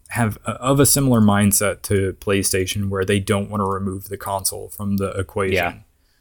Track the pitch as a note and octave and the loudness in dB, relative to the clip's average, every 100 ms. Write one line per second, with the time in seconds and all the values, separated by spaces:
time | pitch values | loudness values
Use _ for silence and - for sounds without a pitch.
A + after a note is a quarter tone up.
0 | _ A#2+ A2 G#2 - G#2 B2 C#3 C#3 C#3+ | _ -2 -2 -2 -8 -6 0 4 4 4
1 | C#3 A#2 G#2+ G2+ G#2 - G2+ E2+ - G2+ | 4 6 6 6 4 2 0 -2 -2 0
2 | F#2+ - - G2 F#2+ F#2+ F#2 G#2 G2 G2 | 0 -4 -2 0 2 0 -2 -2 -2 -2
3 | F#2+ G2+ G2 G2+ G2+ G#2 G2 G2 G2 G2 | 0 0 0 -2 -2 -2 -2 -2 -4 -6
4 | G2 G2 - G2 F#2+ G2+ G2+ - G2+ G2 | -8 -10 -4 -4 -4 -8 -12 -8 -2 -2
5 | F#2+ G2 F#2+ - F#2+ F#2 E2+ - - _ | -2 -4 -4 -2 0 0 0 -6 -18 _
6 | _ _ | _ _